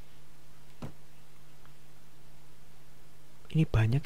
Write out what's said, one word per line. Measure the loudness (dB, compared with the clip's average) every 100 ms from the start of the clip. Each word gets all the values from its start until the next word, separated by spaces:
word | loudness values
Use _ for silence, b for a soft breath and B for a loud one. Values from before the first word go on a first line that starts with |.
| -4 -4 -4 -4 -4 -4 -4 -4 -4 -2 -4 -4 -4 -4 -4 -4 -4 -4 -4 -4 -4 -4 -4 -2 -2 -2 -2 -2 -4 -4 -4 -4 -4 -4 2
Ini | 4 6
banyak | 8 8 6